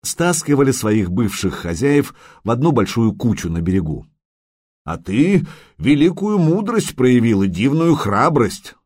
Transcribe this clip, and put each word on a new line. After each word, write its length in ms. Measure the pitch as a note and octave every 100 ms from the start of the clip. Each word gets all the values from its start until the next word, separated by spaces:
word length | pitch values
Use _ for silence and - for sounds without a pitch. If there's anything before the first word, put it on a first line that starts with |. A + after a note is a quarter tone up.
| -
стаскивали 640 | - E3+ E3 - C#3+ C#3
своих 380 | B2+ A2 G#2+ F2+
бывших 440 | F#2+ G#2+ - F#2+
хозяев 600 | - F2 E2+ C#3 C#3+ C#3 - - -
в 60 | G#2
одну 220 | A#2+ D#3+
большую 400 | B2+ G2 - A2+
кучу 380 | - A#2+ G2 F2
на 100 | E2+
берегу. 460 | E2+ F#2+ D#2+ D2+ - _ _ _ _ _ _ _
«А 120 | - E2
ты 460 | - G#2 F3 F#3+ - - - -
великую 600 | D3 C#3+ E3 - G#3 G#3
мудрость 560 | D#3 F#3 G#3 A#3 D#3
проявил 480 | - B2+ B2 A#2 G2+
и 60 | G2
дивную 460 | E2+ B2+ D#3 E3 D#3+
храбрость». 800 | G2+ G2+ D3 D3 G#2+ - - _